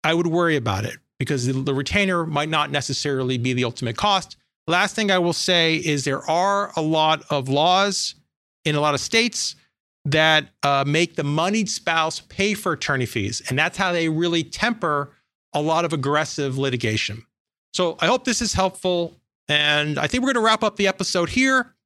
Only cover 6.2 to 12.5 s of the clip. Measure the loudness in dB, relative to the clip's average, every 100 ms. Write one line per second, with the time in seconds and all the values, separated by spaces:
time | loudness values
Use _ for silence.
6.2 | 0 2 2 2 0 -2 0 2 4 2
7.2 | 0 -4 0 2 4 4 2 0 -6 -8
8.2 | _ _ _ _ -2 0 2 0 0 0
9.2 | 0 -2 -8 -10 _ _ _ _ 0 4
10.2 | 4 4 0 _ 0 2 2 2 0 -2
11.2 | -2 0 0 0 -2 -4 -2 0 -2 -4
12.2 | -12 -2 -2